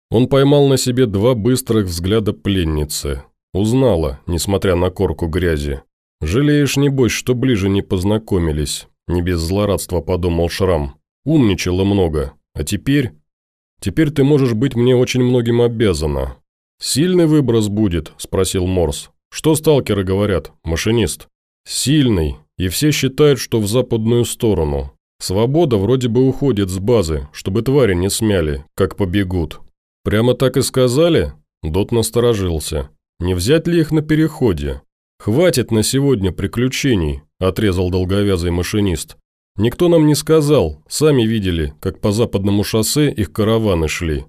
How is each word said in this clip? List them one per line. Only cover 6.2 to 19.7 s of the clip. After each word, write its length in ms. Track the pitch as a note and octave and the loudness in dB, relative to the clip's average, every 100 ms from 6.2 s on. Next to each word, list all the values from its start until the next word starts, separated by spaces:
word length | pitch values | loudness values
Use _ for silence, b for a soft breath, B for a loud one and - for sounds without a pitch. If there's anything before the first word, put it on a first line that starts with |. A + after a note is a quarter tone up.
"Жалеешь, 560 | D#2 G#2 D3 D3 C3+ - | -4 0 2 2 2 2
небось, 340 | C#3+ C3+ A#2 | 0 2 0
что 240 | - - B2 | 0 -4 -2
ближе 340 | C3 A2+ G2 | 0 0 2
не 120 | G2 | 0
познакомились", 1080 | F#2+ F#2+ F#2 A2 A2+ F#2+ E2 D2+ D2 - - _ - | -2 -2 0 -2 0 -2 0 -2 -4 -8 -12 _ -4
не 140 | F2 | -2
без 180 | F2 F2 | 0 -2
злорадства 600 | E2 F#2+ G#2 F2+ - F2 | -2 -2 0 -2 -2 -6
подумал 480 | D#2+ F2+ F2+ E2+ E2+ | -2 -2 0 0 -2
Шрам. 460 | - F#2+ E2 C#2+ - _ _ - | 0 0 0 -2 -10 _ _ -2
"Умничала 580 | D#3+ A#2 F2+ F#2 F2+ | 2 2 2 0 0
много. 500 | G2 G#2 F2 D2+ C#2 - _ | 2 2 0 -2 -6 -10 _
А 100 | - | -10
теперь?" 480 | D2+ G2 - C#3 B2+ - _ _ _ _ _ _ | -6 -4 -2 0 -2 -6 _ _ _ _ _ _
"Теперь 320 | G2 F2+ D#3 | -4 0 0
ты 120 | D3 | 2
можешь 300 | C3+ D3+ C3 | 4 4 2
быть 220 | A2 C3+ A#2 | 0 -2 0
мне 200 | A#2+ B2 | 2 4
очень 280 | B2+ B2+ | 2 0
многим 380 | B2 B2 A#2 A#2+ | 2 2 2 2
обязана". 760 | A#2+ A#2 A2 D#2+ D2+ C#2 C2+ C2 _ _ _ _ | 2 2 0 0 -2 -2 -6 -8 _ _ _ _
"Сильный 460 | - B2+ F3+ F3+ E3 | -4 0 2 4 4
выброс 420 | D3+ B2 A#2 G#2+ | 4 2 2 0
будет?" 460 | G2+ G#2+ E2+ D#2+ - | 0 0 0 -6 -12
спросил 480 | - F#2+ F#2 F#2+ F2+ | -6 -2 0 0 0
Морс. 460 | F#2 D#2+ D2 - _ _ | 0 0 -2 -10 _ _
"Что 260 | - D3+ D#3 | -4 0 0
сталкеры 480 | D#3 | 2